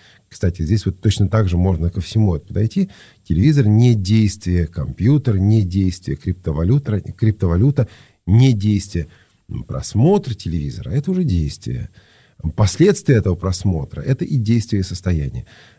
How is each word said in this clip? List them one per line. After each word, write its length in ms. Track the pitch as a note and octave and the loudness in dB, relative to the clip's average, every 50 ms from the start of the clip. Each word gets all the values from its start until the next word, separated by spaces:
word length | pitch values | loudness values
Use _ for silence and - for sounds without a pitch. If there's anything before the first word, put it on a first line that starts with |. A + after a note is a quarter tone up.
| _ _ _ _ _ _ | _ _ _ _ _ _
Кстати, 320 | - - - F2 E2+ - | -8 -4 -4 -4 -2 -2
здесь 240 | D#2+ D2+ G#2+ G#2+ - | -2 0 0 0 0
вот 140 | F#2 F2 - | -4 -4 0
точно 300 | - G#2+ - - G2+ F2 | 0 0 2 2 0 0
так 180 | - A2 G#2 F2+ | 2 0 0 2
же 80 | F2 | 0
можно 320 | E2+ F2+ F#2+ F#2 D2+ E2+ E2+ | 2 2 2 0 0 -2 -2
ко 120 | - F#2 | -2 -4
всему 340 | F2 - - A2 G#2+ G2 E2 | -6 -2 0 0 2 2 0
это 100 | D2 - | -2 -6
подойти. 440 | - - F#2+ G#2+ A2+ - G3 F#3+ F#3+ - - - - _ _ _ | -6 -4 -2 -2 -2 0 -2 -2 -2 -4 -20 -20 -20 _ _ _
Телевизор — 420 | - D#2 E2 G#2+ D#3 D3+ C#3+ A2 | -2 0 2 4 4 4 4 4
не 280 | G#2 G#2 A2 B2 B2 A#2 | 4 4 6 6 4 4
действие, 720 | G#2 F#2 F#2 A2 A2 G#2+ G2+ - - - F2+ F2+ F2 E2+ | 2 0 0 2 2 2 0 -2 -4 -4 -2 0 0 0
компьютер — 720 | - - E2 C2+ C2 C2+ - F2+ A#2+ D3 C#3+ - B2 G2+ F#2 | -2 -4 -8 -8 -8 -4 -2 2 2 2 2 2 0 0 2
не 240 | F#2+ G#2 A2 A2 G2+ | 2 4 4 2 2
действие, 520 | F2 F2+ G2 F#2+ F#2 F2+ - - - C#2+ | 0 0 0 0 0 -2 -6 -8 -8 -8
криптовалюта — 840 | - - F#2 F2 - - - C#2+ D2+ E2+ F#2+ B2+ C#3+ C#3+ - G#2+ F#2+ | -6 -4 -6 -6 -4 -4 -6 -4 -2 0 2 0 0 0 -2 -4 -4
криптовалюта — 880 | - - - - A2 G#2+ G2+ - G2 E2+ E2 F2+ A#2 D3 C#3+ C3 A#2+ - - - - _ _ _ - | -4 -8 -6 -2 0 0 0 0 0 0 2 2 2 2 2 0 -2 -4 -6 -20 -20 _ _ _ 0
не 260 | F2 G2 A#2 C3 C3+ | 2 4 6 6 4
действие. 560 | A#2+ G2+ G2 G#2+ G#2 G2+ - - - F2 D2+ - - _ _ _ _ _ _ | 4 2 0 0 0 0 -2 -4 -6 -6 -6 -8 -12 _ _ _ _ _ _
М, 160 | - - B1 - | -12 -12 -12 -10
просмотр 720 | - - C2 - - - G2+ B2+ E3+ G3+ G3+ - C3 G#2+ | -8 -8 -8 -8 -4 0 2 2 4 2 2 0 -4 -10
телевизора — 540 | - - - E2 E2+ D2 C#2 - G2+ - C2+ | -8 -6 -4 -4 -4 -4 -6 -8 -10 -10 -6
это 200 | F#2 C#3+ C#3+ F#3 | -6 -4 -2 -2
уже 120 | F#3 F#3 F3 | -2 -2 0
действие. 640 | C3 F2+ E2+ D2+ C#2+ - - - - B1 - - - _ - _ _ _ _ _ _ _ _ - D#2+ - | 0 0 0 -2 -2 -6 -10 -10 -10 -8 -8 -10 -12 _ -20 _ _ _ _ _ _ _ _ -8 -6 0
Последствия 600 | - G#2 F#2+ - - E3 G#3 G3 - - - C3 | 0 0 0 2 2 2 2 2 2 2 2 2
этого 200 | G#2+ - G2 F2 | 2 2 0 -2
просмотра — 640 | - - F#2+ F#2 - - G2+ F2+ D#2 C2+ - - - - | -2 -2 -4 -4 -2 -2 -2 -2 -2 -4 -8 -10 -8 -4
это 200 | - C3 - F3+ | -4 -2 -2 -2
и 100 | - D3+ | -4 -2
действие, 460 | B2+ G#2 A2 A#2 A#2 G#2 - A2 G2 | -2 0 2 0 0 0 -2 -2 -2
и 20 | F#2 | -2
состояние. 640 | - F2+ - - F#2 F2 D#2 C#2+ B1+ - A#1+ - _ - - - - _ | -4 -6 -6 -2 -2 -2 -2 -2 -4 -8 -10 -14 _ -20 -20 -20 -20 _